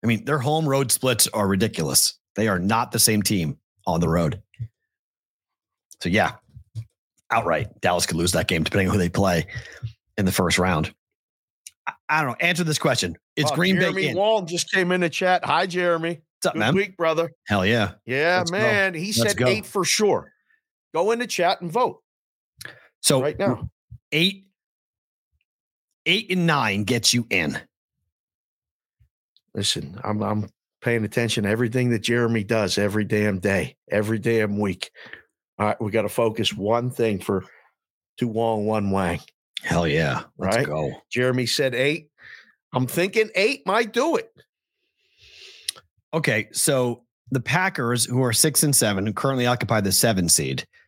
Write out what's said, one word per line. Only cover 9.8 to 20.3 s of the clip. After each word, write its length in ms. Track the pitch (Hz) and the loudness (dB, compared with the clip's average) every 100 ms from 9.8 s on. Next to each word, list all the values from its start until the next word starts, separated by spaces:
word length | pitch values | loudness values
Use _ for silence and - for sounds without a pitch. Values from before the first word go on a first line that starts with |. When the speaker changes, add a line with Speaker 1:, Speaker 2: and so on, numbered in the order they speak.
| 117 - _ - | -14 -14 _ -2
Speaker 1:
in 80 | |
the 80 | 95 | -2
first 260 | 92 90 87 | 0 0 2
round. 360 | 90 85 80 - _ _ _ _ _ _ - _ - | 0 0 -2 -8 _ _ _ _ _ _ -20 _ -14
I, 60 | - _ | -14 _
I 140 | 156 | 0
don't 80 | 143 120 | 0 -2
know. 60 | 175 | -2
Answer 180 | 175 | 0
this 140 | 170 147 | -2 0
question. 380 | 156 123 90 82 _ - | 0 0 -2 -6 _ -4
It's 140 | 151 | -2
Speaker 2:
Oh, 40 | |
Speaker 1:
Green 220 | 147 185 190 | 0 2 2
Speaker 2:
Jeremy 240 | 185 190 | 2 0
Speaker 1:
Bay 60 | 156 | -2
in. 80 | 147 | 0
Speaker 2:
Wall 260 | 208 220 | 2 2
just 280 | 175 175 - | -2 -6 -2
came 220 | 196 180 | 0 0
in 80 | 180 | 0
the 100 | 175 | 0
chat. 340 | - 185 180 | 0 0 0
Hi, 220 | 127 151 190 | 2 0 0
Jeremy. 540 | 175 175 165 165 170 _ _ | 0 0 0 -2 -6 _ _
Speaker 1:
What's 80 | 180 | -4
up, 60 | |
Speaker 2:
Good 40 | - | 0
Speaker 1:
man? 140 | 104 | 2
Speaker 2:
week, 220 | 175 202 - | 2 0 -2
brother. 360 | 165 160 165 - - | 0 0 -2 -6 -2
Speaker 1:
Hell 180 | 101 95 | 0 2
yeah. 260 | 117 98 - - | 2 0 -4 -6
Speaker 2:
Yeah, 320 | 131 160 180 | 0 2 2
Speaker 1:
Let's 120 | 170 | 0
go. 60 | 185 | 0
Speaker 2:
man. 360 | 220 208 190 | 2 2 0
He 120 | 165 185 | -2 -4
Speaker 1:
Let's 80 | 208 | 0
Speaker 2:
said 160 | 202 202 | 0 2
Speaker 1:
go. 100 | 127 | 2
Speaker 2:
eight 180 | 113 - | 0 -2
for 180 | 202 | -4
sure. 480 | 170 - 208 123 - | 0 2 2 2 -2